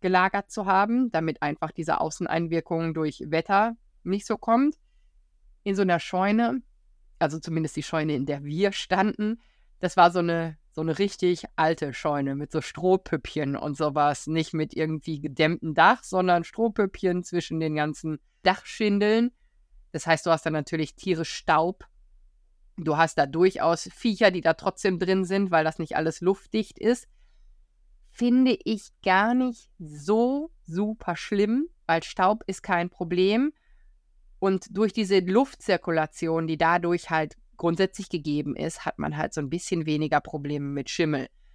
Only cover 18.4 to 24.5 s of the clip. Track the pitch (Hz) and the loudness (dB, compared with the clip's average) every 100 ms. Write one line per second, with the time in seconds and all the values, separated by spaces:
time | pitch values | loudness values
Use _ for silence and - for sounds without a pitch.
18.4 | 196 190 - - 214 202 208 220 240 - | 0 0 -4 -2 0 2 4 2 0 -4
19.4 | _ _ _ - - 160 - 160 - 160 | _ _ _ -20 -12 -6 0 0 2 0
20.4 | - 156 143 160 151 - - 165 165 - | 0 -4 -2 -4 -4 -6 -4 -2 -4 -6
21.4 | - 156 170 196 - _ _ - _ _ | 0 2 2 -4 -12 _ _ -20 _ _
22.4 | _ _ _ - 160 151 160 - 139 151 | _ _ _ -8 -2 2 2 2 0 4
23.4 | 185 185 165 170 - - 240 202 214 180 | 2 4 0 0 -4 -4 -2 4 4 4
24.4 | 165 | 2